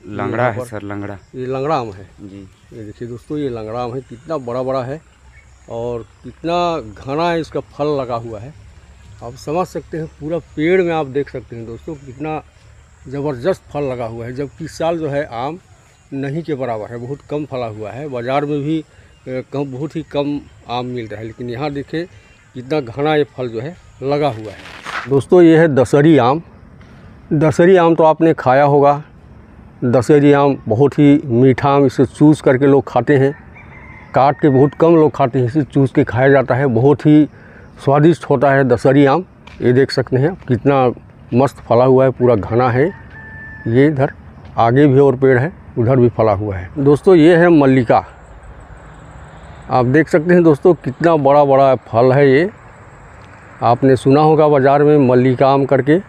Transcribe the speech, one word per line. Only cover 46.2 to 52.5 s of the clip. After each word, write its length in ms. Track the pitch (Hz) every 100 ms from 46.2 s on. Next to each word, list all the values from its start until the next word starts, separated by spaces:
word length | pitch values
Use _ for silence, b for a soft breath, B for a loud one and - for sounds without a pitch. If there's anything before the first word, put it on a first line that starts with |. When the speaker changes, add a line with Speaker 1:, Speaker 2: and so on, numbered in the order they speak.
| 110
Speaker 2:
हुआ 240 | 98 104 95
है। 140 | 90 151
दोस्तों, 380 | 139 147 - 180
ये 200 | 151 170
है 120 | 175
मल्लिका। 580 | 160 139 131 120 120 - - - - - - - - - - - - - - - - -
आप 160 | 131 123
देख 220 | 143 156
सकते 260 | 175 160
हैं 80 | 180
दोस्तों, 320 | 165 143 185
कितना 420 | 165 131 123 160 160
बड़ा-बड़ा 580 | 135 147 143 135 139
फल 380 | 127 - 113 127
है 180 | 131 143
ये। 200 | 131 185